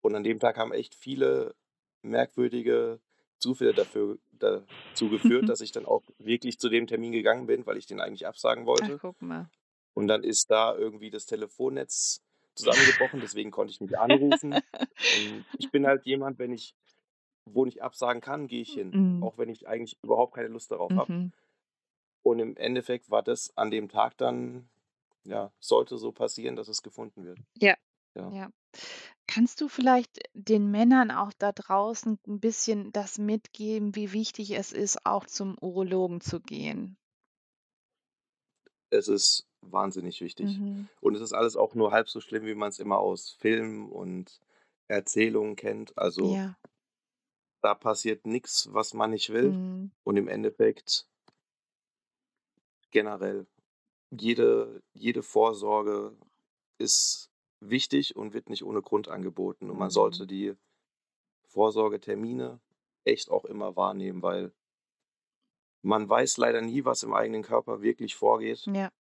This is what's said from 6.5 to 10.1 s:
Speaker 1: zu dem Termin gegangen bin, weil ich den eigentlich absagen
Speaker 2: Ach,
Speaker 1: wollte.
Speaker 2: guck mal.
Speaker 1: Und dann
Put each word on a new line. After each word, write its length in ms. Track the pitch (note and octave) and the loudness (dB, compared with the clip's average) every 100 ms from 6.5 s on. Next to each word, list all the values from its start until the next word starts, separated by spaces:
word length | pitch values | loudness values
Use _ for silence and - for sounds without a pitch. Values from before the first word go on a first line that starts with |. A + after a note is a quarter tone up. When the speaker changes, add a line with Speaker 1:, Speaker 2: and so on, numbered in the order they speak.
| - | -4
Speaker 1:
zu 100 | A#2+ | 0
dem 180 | A#2 A#2 | 2 2
Termin 240 | A2+ A#2 | -4 -2
gegangen 340 | A2+ G#2+ A#2+ A#2+ | 0 2 2 2
bin, 180 | A#2 A#2 | 0 0
weil 100 | G#2 | -6
ich 100 | - | -6
den 140 | G2+ | -8
eigentlich 260 | F2+ G2+ - | -6 -6 -10
absagen 380 | - A#2 A#2+ A#2+ - | -2 0 0 2 2
Speaker 2:
Ach, 120 | G#3 | 2
Speaker 1:
wollte. 100 | C#3+ | -6
Speaker 2:
guck 200 | F3+ - | -10 -12
mal. 280 | - - F3 _ _ _ _ | -10 -10 -12 _ _ _ _
Speaker 1:
Und 140 | - | -4
dann 160 | G#2 | 2